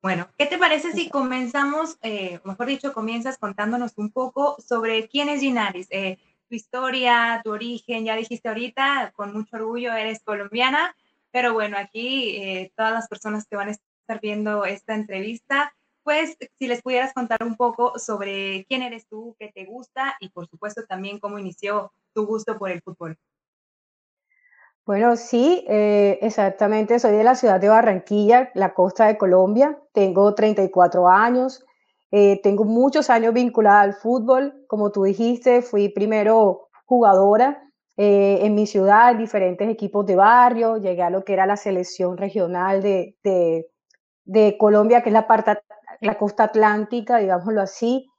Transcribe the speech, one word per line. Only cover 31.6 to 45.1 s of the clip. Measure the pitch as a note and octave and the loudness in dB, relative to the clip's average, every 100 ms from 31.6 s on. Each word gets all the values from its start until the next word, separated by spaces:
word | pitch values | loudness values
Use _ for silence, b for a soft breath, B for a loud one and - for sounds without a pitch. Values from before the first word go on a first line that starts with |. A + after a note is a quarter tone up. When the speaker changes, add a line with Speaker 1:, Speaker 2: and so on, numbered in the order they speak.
| _ _ _ _ _ | _ _ _ _ _
Speaker 2:
Eh, | G#3 G3+ G3 | 4 4 4
tengo | G3+ G3+ | 0 2
muchos | G#3+ A3+ C4+ D4 C#4+ | 0 2 2 2 2
años | A#3 A3+ A#3 | 2 4 2
vinculada | B3 A#3 G#3+ G#3 | 0 2 6 6
al | G3+ | 4
fútbol. | G3+ A3+ B3 A3+ B3+ C#4 C#4 _ | 0 -2 -2 2 2 2 -8 _
Como | G#3 G#3 | -2 -2
tú | G#3 | 0
dijiste, | G3 F#3+ A#3 A#3+ B3+ B3 | 0 0 -2 0 4 2
fui | B3 G#3 G3+ | 2 0 0
primero | G3+ G#3+ G#3+ G#3 A3+ G#3 F3 - _ _ | 0 -2 0 4 4 4 0 -10 _ _
jugadora, | B3 A3+ F#3+ G3 G#3+ C4 C#4+ _ _ _ - | 4 6 6 6 4 2 0 _ _ _ 0
eh, | G#3 G3+ G3+ G3+ | 2 4 4 2
en | G#3 G#3 | 2 0
mi | G#3 | 0
ciudad, | G3+ F#3+ G#3 A#3+ | 2 4 6 6
en | A#3 | 4
diferentes | A3 G#3 F#3 F3+ G#3+ | -2 -2 -2 -2 -4
equipos | A3 G3+ G#3 G3+ | -4 -4 -4 0
de | F#3 | 4
barrio. | G3+ B3 B3 A#3 A3+ A3 | 6 8 6 4 -2 -2
Llegué | G3 F3 | -4 -2
a | F3 | -2
lo | F#3+ | -2
que | F#3+ | -2
era | F#3+ F#3+ | 0 0
la | G3+ | 0
selección | G#3 F#3+ F3+ - F3+ F3+ | -2 -4 -6 -4 -4 -4
regional | G3 G#3 F3 F3+ F3+ G3 | -6 -4 -4 -2 -2 0
de, | G3+ F#3+ E3+ _ | 0 -2 -4 _
de, | G3+ F#3 E3+ E3 E3 _ _ _ _ _ - | -2 2 2 0 -6 _ _ _ _ _ -2
de | G3+ G#3+ G#3 | 4 4 4
Colombia, | G#3 G#3 G#3+ A#3+ | 4 4 4 2
que | |
es | A#3 | 4